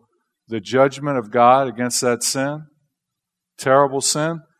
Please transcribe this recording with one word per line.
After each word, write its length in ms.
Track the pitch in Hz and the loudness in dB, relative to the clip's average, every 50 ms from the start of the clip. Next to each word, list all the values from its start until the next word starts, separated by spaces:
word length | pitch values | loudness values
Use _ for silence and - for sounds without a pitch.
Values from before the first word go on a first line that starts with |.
| _ _ _ _ _ _ _ _ _ - | _ _ _ _ _ _ _ _ _ -10
the 120 | 110 113 | -10 -10
judgment 580 | 95 98 110 131 135 139 127 139 147 147 139 127 | -6 -2 2 2 2 2 0 -4 -6 -6 -4 -4
of 120 | 110 104 | -6 -2
God 380 | 113 123 120 123 127 135 139 127 | 0 4 4 6 6 4 2 -2
against 320 | 107 113 123 123 - - | -4 -6 -6 -4 -4 -2
that 220 | 131 123 120 117 - | -2 -2 -2 -2 -4
sin, 440 | - - 139 135 143 147 156 156 _ _ _ _ _ _ _ _ _ _ _ _ _ _ _ _ _ _ - | -4 -4 -4 -4 -4 -6 -8 -12 _ _ _ _ _ _ _ _ _ _ _ _ _ _ _ _ _ _ -6
terrible 420 | - 139 131 139 143 135 131 139 | 0 2 4 4 4 2 0 -4
sin, 400 | 131 - - 151 151 160 165 160 - _ _ _ | -4 -4 -2 -2 -4 -4 -6 -8 -12 _ _ _